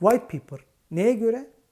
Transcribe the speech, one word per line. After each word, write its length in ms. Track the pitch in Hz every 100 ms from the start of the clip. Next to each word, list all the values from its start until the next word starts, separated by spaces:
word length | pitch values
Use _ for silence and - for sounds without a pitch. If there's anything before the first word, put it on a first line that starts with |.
White 380 | 185 240 - 147
paper. 280 | - 135 _ _ -
Neye 220 | 165 220
göre? 380 | 226 226 247 277 _ _